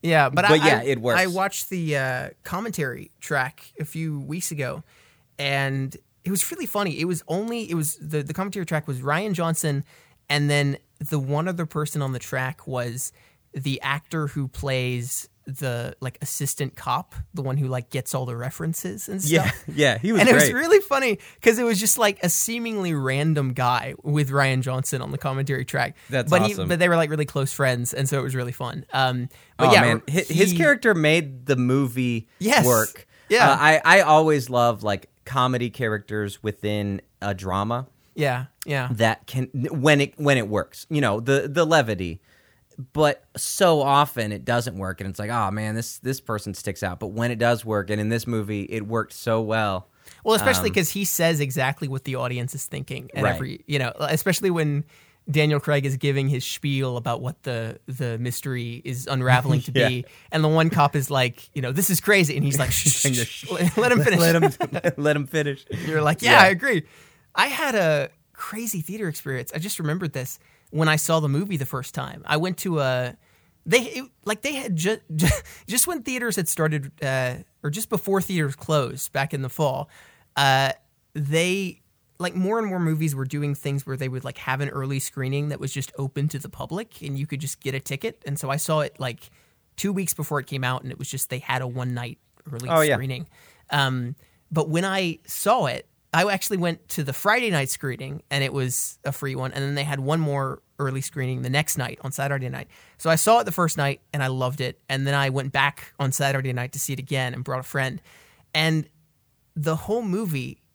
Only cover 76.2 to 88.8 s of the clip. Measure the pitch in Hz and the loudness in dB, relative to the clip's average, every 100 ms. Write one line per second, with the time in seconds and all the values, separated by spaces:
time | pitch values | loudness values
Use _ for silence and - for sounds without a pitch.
76.2 | 240 202 170 - 160 151 135 _ 143 131 | -2 -2 -2 0 0 0 -6 _ -2 -2
77.2 | 127 127 - _ 147 165 220 226 - 196 | -2 -6 -14 _ -6 -6 -2 -2 0 0
78.2 | 185 180 147 139 - 156 123 127 - 135 | 0 -2 -2 -4 0 0 0 -6 -6 -4
79.2 | 139 143 131 - 147 131 143 - - _ | -4 -4 -6 -2 -2 -2 -8 -14 -20 _
80.2 | _ - 139 135 135 - _ _ _ 151 | _ 2 4 4 2 -2 _ _ _ -6
81.2 | 143 160 180 190 190 - _ _ _ _ | -2 0 2 0 -4 -10 _ _ _ _
82.2 | 180 175 185 226 214 185 165 156 160 135 | -6 -2 0 0 -2 -2 0 0 -2 -2
83.2 | 131 147 147 139 143 139 135 131 131 127 | -4 -4 -4 -4 -4 -6 -6 -6 -6 -6
84.2 | 131 123 - 131 143 139 135 139 - - | -10 -10 -4 -2 -2 -4 -4 -4 -6 -6
85.2 | 131 139 147 143 139 139 127 - 139 - | -4 -2 -4 -4 -6 -6 -10 -8 -6 -2
86.2 | 147 131 147 - 135 175 226 - - 135 | -4 -4 -10 -10 -8 -8 -10 -14 -10 -8
87.2 | 147 143 147 - 135 131 - 139 226 - | -6 -6 -8 -8 -6 -8 -8 -8 -8 -8
88.2 | - 143 135 143 - 156 | -8 -6 -4 -4 0 0